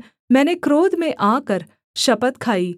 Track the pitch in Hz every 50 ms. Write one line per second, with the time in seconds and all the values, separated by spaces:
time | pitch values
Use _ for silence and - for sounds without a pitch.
0 | - - _ _ _ - 240 262 277 330 359 349 - 285 294 302 359 392 381 339
1 | 330 302 - - 202 202 226 285 285 - 202 175 165 - _ _ _ _ - -
2 | - 262 226 214 247 254 254 - - 240 208 185 180 180 175